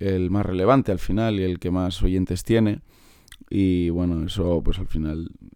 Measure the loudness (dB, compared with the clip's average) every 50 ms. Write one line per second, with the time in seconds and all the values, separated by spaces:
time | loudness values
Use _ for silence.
0 | -4 -2 -2 0 0 0 0 -2 -2 -2 -2 2 4 4 4 4 4 2 0 -2
1 | -2 -2 0 0 0 0 0 0 0 -2 -2 -4 -4 -2 -2 0 -2 -2 -2 0
2 | 0 2 2 2 0 0 -2 -4 0 2 2 4 4 2 0 -2 -8 _ _ _
3 | -20 -20 -20 _ _ -20 -20 -20 -12 -4 -2 0 2 2 2 2 0 0 0 0
4 | 0 0 -2 -2 -4 -4 -2 -2 0 0 0 0 2 0 0 0 -2 -2 -2 -2
5 | -2 -2 -4 -6 -8 -10 -12 -18 -20 -20 -20